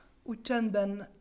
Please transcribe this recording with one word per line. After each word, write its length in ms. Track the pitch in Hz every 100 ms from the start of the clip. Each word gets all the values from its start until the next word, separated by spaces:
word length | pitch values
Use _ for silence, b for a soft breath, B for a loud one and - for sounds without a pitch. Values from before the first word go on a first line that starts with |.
| B B
úgy 180 | - 226
csendben 680 | - 240 226 202 202 202 - -